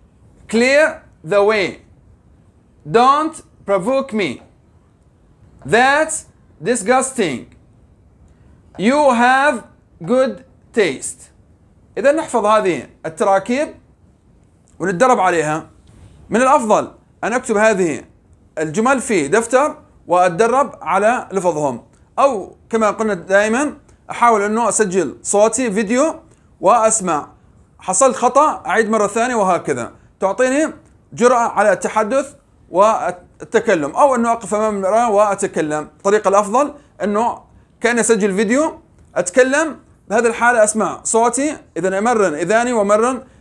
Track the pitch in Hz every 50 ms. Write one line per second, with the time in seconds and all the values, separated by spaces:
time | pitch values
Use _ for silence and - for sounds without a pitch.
0 | _ _ _ _ _ _ _ _ - - - 226 240 262 277 294 311 320 311 -
1 | - - _ _ - 156 196 202 202 208 220 208 185 - - - - _ - _
2 | _ _ - _ _ _ _ _ _ _ _ _ _ _ _ _ - 147 156 226
3 | 247 262 285 294 311 320 320 - - _ _ _ - - 196 190 175 226 269 269
4 | 262 269 214 220 190 139 117 - - _ _ _ _ _ _ _ _ _ _ _
5 | _ _ _ _ _ _ _ _ - - _ - - 131 170 233 254 269 277 302
6 | 311 311 - - - _ _ _ _ _ _ - 143 202 254 233 190 208 254 262
7 | 262 - - - 202 156 131 113 - - - _ _ _ _ _ _ _ _ _
8 | _ _ _ _ _ _ _ _ _ _ - _ _ _ - - 180 226 277 294
9 | 302 269 240 226 240 247 254 262 277 302 277 214 - - _ _ _ _ _ -
10 | 170 160 240 262 262 254 202 175 - _ _ _ _ _ - 240 202 160 131 -
11 | - - - - - - _ _ _ _ _ _ _ _ _ _ _ _ - -
12 | 208 277 294 320 - - - 226 202 208 220 214 185 190 160 127 104 - - _
13 | - 156 160 - - 196 196 190 190 - 240 269 311 320 - - _ _ _ _
14 | _ _ _ _ _ _ _ _ _ _ _ _ _ _ _ - 156 190 190 170
15 | 254 254 247 214 185 185 175 165 147 151 151 160 156 - - _ _ _ - -
16 | - - - - - - 180 226 254 262 285 285 240 214 208 165 127 113 - _
17 | _ _ _ - - 185 226 254 - - 220 202 214 220 220 185 185 165 135 107
18 | - - _ _ _ _ - _ _ _ - 156 160 156 147 202 220 254 277 254
19 | - - 226 175 143 139 160 226 226 - 262 254 294 302 - - - _ _ _
20 | _ - 170 180 180 185 170 165 226 233 247 262 277 - - - - 156 175 196
21 | 202 220 254 240 - - 185 190 175 180 160 151 151 139 123 117 - _ _ _
22 | _ _ - - 254 277 247 196 170 - - _ _ - 226 226 220 208 196 214
23 | 220 214 202 175 160 180 190 202 208 220 220 254 302 285 226 - _ _ - _
24 | _ - - - 240 240 226 202 202 208 214 226 240 208 - - 214 190 175 196
25 | 165 123 - - - - - 202 208 226 220 - 262 226 185 208 233 190 240 247
26 | 294 320 - - - _ _ _ _ _ _ - - 180 226 233 220 220 220 -
27 | 185 175 156 147 147 - - _ _ _ _ _ _ _ _ _ - - 185 -
28 | 269 262 233 - 233 247 247 269 302 302 233 - - 156 180 220 226 208 226 220
29 | 208 196 - 226 233 254 254 226 196 190 180 160 - - 143 120 117 - - -
30 | _ _ _ - 208 190 196 214 254 262 262 294 320 262 - - _ _ _ _
31 | _ _ - 143 226 247 254 240 233 220 - 190 208 214 185 180 - 202 - 214
32 | 220 202 180 185 202 - - - _ _ _ _ _ - 160 175 202 220 220 131
33 | 143 175 175 - - - _ - 151 - - 220 220 - 196 165 143 139 - -
34 | 294 277 262 233 233 233 233 233 - 170 214 208 220 220 208 196 190 185 208 226
35 | 240 240 202 202 214 208 196 185 202 180 - - 156 151 151 151 147 - _ _
36 | - 196 208 214 208 190 196 - 208 196 214 254 294 285 - - _ _ _ -
37 | 180 202 202 208 240 233 - - - _ _ - _ _ _ _ - 226 240 233
38 | 208 - 226 202 202 202 185 190 208 196 240 277 311 320 - - _ _ _ _
39 | - _ - - 180 - - 262 254 262 269 294 330 311 247 - - _ - _
40 | _ - 196 233 233 233 226 233 233 240 247 226 214 208 - 220 196 160 135 117
41 | - - - 226 233 240 233 254 277 311 285 - - _ - 165 170 190 190 190
42 | 208 240 247 220 196 175 151 147 175 165 214 226 240 247 247 220 202 202 208 214
43 | 226 254 262 233 - - - -